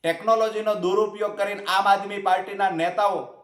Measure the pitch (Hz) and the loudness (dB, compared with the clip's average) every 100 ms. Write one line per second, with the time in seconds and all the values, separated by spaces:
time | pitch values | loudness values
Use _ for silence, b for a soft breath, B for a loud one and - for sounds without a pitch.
0 | 165 165 208 226 220 214 214 196 175 202 | -2 -2 2 2 2 0 -2 0 0 2
1 | 214 202 208 208 202 202 202 190 196 196 | 0 0 -4 -2 -4 -4 -2 2 4 2
2 | 202 202 196 185 185 202 196 165 170 196 | 2 -4 0 0 0 -2 -2 0 -2 2
3 | 202 180 135 - | 0 0 -8 -16